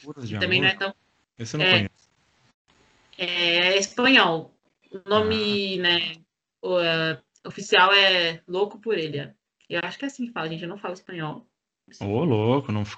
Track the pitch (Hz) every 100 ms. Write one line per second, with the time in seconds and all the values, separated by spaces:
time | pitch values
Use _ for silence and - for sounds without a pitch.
0 | 139 147 117 104 185 185 190 190 196 -
1 | _ _ _ - 113 151 180 139 98 _
2 | _ _ _ _ _ _ _ _ _ _
3 | _ - 180 175 175 170 180 196 196 -
4 | 247 262 185 165 - _ _ _ _ 190
5 | 185 214 214 220 208 202 196 185 175 175
6 | 165 160 _ _ _ _ 185 180 170 165
7 | 160 156 _ _ - 170 196 196 185 196
8 | 196 185 170 165 - 180 202 - 226 196
9 | 156 143 139 - _ _ - 175 175 -
10 | 277 269 240 196 160 160 170 202 202 180
11 | - 180 156 165 - _ _ _ _ -
12 | 101 107 170 110 107 135 135 107 104